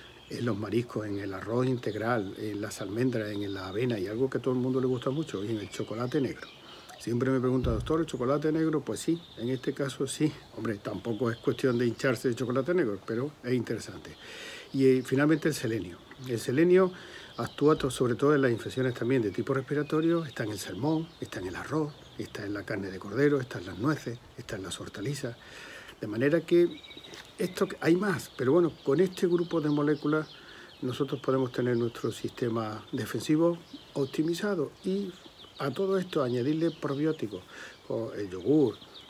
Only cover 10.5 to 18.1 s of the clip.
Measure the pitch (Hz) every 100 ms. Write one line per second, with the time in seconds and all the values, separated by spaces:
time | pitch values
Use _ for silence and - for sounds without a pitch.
10.5 | - 113 101 - 101 117 107 117 117 -
11.5 | 127 135 120 123 110 143 117 135 117 123
12.5 | 127 135 180 131 98 - 113 143 - 123
13.5 | 123 110 113 - 82 - - - - -
14.5 | - - 139 131 131 120 135 151 160 160
15.5 | 143 120 113 90 85 - - 127 117 -
16.5 | 127 170 185 185 180 - - - - 113
17.5 | - 143 156 139 - 127